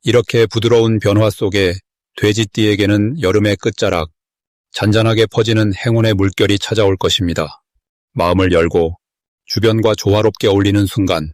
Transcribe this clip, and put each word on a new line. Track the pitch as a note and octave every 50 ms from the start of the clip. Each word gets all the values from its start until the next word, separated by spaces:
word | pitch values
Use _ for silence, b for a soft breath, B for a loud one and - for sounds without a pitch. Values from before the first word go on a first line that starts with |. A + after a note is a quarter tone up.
| _
이렇게 | - - A#2+ A#2 - - A#2+ A2+
부드러운 | G#2+ - A#2 G#2+ A#2 A#2+ A#2 A2+ A2 A#2 G#2+
변화 | - G#2 G2+ G#2 A2 G#2+
속에 | G2+ - A2+ G2+ F2+ G2+ G2 F2+ F2 F#2+ _ _ _ _ _ _ _ -
돼지띠에게는 | - G#2 G#2+ G#2+ A2+ G2+ _ - G#2+ G#2 G#2 G2 G#2 G2 G#2 G#2 G#2 G#2+ C3+ E3
여름의 | C3+ F2+ F#2+ G#2 G#2 G#2+ G2+ -
끝자락, | - A#2 G#2 - - G2+ F#2 E2+ D#2+ D#2+ _ _ _ _ _ _ _ _ _ _ _ _
잔잔하게 | _ - G2+ G#2 G#2 A2 A2 A2+ A2+ A2 A2+ G#2
퍼지는 | - - A2 A2 A2+ A2 G#2+ G#2 F#2+
행운의 | - - A#2 A2+ A#2 A2+ A2 G#2+
물결이 | F#2+ G2 G2 F#2 - A2 G2 G2+ G2+
찾아올 | - - A2+ G#2+ G#2+ G2 F#2+ F#2
것입니다. | - F2+ - - F#2 F2 E2 - D#2+ D2 - _ _ _ _ _ _ _ _ _ _ _ _
마음을 | B2 F2 F2 F2+ F#2+ F#2+ F#2
열고 | F2 E2 E2 E2+ - F2+ E2 D#2+ E2 _ _ _ _ _ _ _ _ _ _
주변과 | _ - G#2+ G2 A2+ A2 A2+ G#2 A2 G#2+
조화롭게 | - - G2+ G2 G#2+ G#2+ A2 G2+ - - A2
어울리는 | G2 G2 G2 G2+ G2 G#2 G2+
순간 | F#2 - - G2 F2+ F2+ E2 D#2 D#2